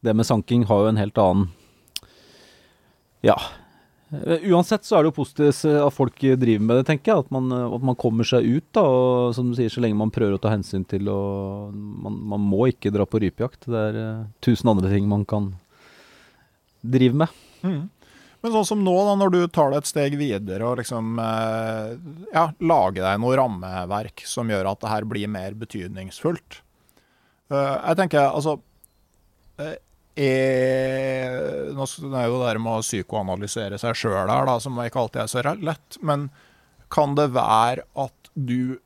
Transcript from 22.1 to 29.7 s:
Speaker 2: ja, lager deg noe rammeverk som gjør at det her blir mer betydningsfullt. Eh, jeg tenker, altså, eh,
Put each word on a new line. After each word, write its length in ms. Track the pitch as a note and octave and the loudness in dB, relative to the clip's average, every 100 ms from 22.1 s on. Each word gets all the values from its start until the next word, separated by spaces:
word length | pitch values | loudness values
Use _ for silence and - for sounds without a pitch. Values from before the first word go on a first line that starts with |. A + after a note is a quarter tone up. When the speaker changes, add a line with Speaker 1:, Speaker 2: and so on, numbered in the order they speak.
| D#3+ G3 | -18 -4
Speaker 2:
ja, 140 | D#3+ E3 D3+ | 0 0 0
lager 400 | E3 D#3 F#2+ F#2 | 2 4 2 0
deg 160 | F#2 G2+ | 0 0
noe 160 | A#2+ C3 | 2 2
rammeverk 880 | C3 F#2+ F#2 F#2 F2+ G2+ A2 - | 2 -2 -8 -8 -4 -6 -6 -14
som 240 | - - A#2 | -10 -6 -2
gjør 240 | G2+ F#2+ | -2 -2
at 80 | G2+ | -4
det 140 | A2+ | -4
her 100 | G#2+ | -4
blir 240 | A2 A2 G2+ | -2 -6 -4
mer 300 | G#2 G2 G#2+ | -6 -8 -10
betydningsfullt. 1000 | A2+ G#2+ F2+ F#2+ F#2+ - D#3 F3 _ - _ _ _ _ _ _ _ _ _ | -12 -10 -10 -12 -14 -6 -4 -4 _ -20 _ _ _ _ _ _ _ _ _
Eh, 240 | C#3 C3+ C#3 | -2 0 -2
jeg 240 | - E3 | -2 0
tenker, 300 | F#3 D3+ C#3 | 2 2 2
altså, 240 | - D3+ D3 _ _ _ _ _ _ _ _ _ - | 0 -4 -6 _ _ _ _ _ _ _ _ _ -14
eh, 180 | D3 | -12